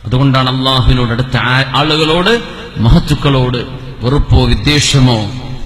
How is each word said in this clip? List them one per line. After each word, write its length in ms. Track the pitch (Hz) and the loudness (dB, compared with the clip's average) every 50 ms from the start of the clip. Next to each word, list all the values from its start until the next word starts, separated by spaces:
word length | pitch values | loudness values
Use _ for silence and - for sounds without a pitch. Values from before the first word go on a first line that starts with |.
| - | -4
അതുകൊണ്ടാണ് 460 | - 120 127 135 139 131 131 131 127 | -2 0 2 2 2 2 2 0 0
അല്ലാഹുവിനോട് 600 | 131 131 131 135 131 131 123 127 131 127 123 113 | -2 -2 -2 0 0 2 2 2 2 2 0 -2
അടുത്ത 260 | 117 113 127 - - | -2 -4 -4 -2 -2
ആ-, 400 | 120 107 123 127 131 135 135 135 | -2 0 0 0 0 -2 0 -2
ആളുകളോട്, 640 | 127 147 156 151 156 160 156 160 175 180 208 233 233 - - - - - - - - | -2 0 0 0 0 0 0 0 0 2 0 0 0 -2 -8 -14 -14 -16 -12 -6 0
മഹത്തുക്കളോട് 760 | 107 113 127 170 - - 147 127 - 143 139 131 127 123 123 120 - - - - - - - - - | 2 4 4 4 4 0 -4 0 0 0 0 2 0 -2 -2 -6 -8 -10 -12 -14 -14 -14 -12 -6 -4
വെറുപ്പോ 420 | 123 139 143 135 - - 127 127 | 0 0 0 2 2 4 4 4
വിദ്വേഷമോ 840 | 120 - 107 - 143 147 147 - - - 139 127 127 120 107 104 98 - - - - - - - | 2 0 0 2 0 2 2 0 2 2 4 4 4 2 0 -2 -6 -8 -10 -10 -10 -10 -10 -10